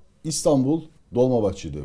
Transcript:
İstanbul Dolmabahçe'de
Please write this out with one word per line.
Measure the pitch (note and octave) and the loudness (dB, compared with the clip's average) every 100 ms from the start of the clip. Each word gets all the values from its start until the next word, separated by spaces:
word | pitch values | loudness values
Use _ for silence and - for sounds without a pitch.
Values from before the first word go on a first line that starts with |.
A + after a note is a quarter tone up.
| - _ | -20 _
İstanbul | D#3+ D#3 F3 C#3 C3 E3 - _ _ | -8 -2 2 2 2 -2 -4 _ _
Dolmabahçe'de | A#2 B2+ B2 G2+ E2 E2 D2 | 0 2 2 0 -4 -10 -10